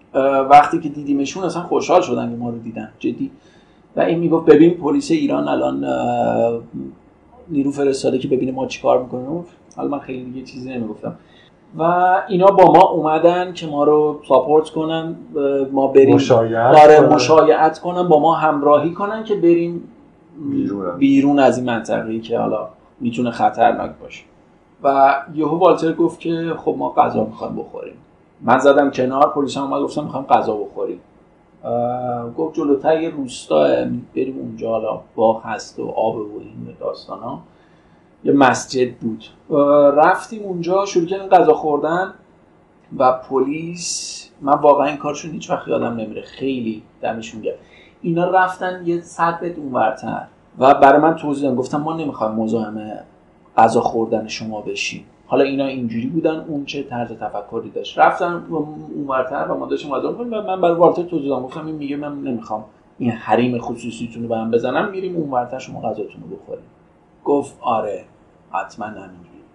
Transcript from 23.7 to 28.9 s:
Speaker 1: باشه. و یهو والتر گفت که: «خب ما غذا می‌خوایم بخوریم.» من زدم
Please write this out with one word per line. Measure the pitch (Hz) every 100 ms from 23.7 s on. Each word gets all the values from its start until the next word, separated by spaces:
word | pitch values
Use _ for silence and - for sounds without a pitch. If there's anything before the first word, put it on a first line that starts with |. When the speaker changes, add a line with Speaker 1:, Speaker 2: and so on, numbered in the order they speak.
| 101 95 -
Speaker 1:
باشه. | - - - _ _ _ _ _
و | 139 135 135 139 -
یهو | 151 147 170
والتر | 180 - 160
گفت | 160 165 -
که: | 165 165 165 -
«خب | 156 135
ما | 143
غذا | - 120 113
می‌خوایم | 107 - 110 110
بخوریم.» | - - - - _ _ _ _
من | - 131
زدم | 139 139 139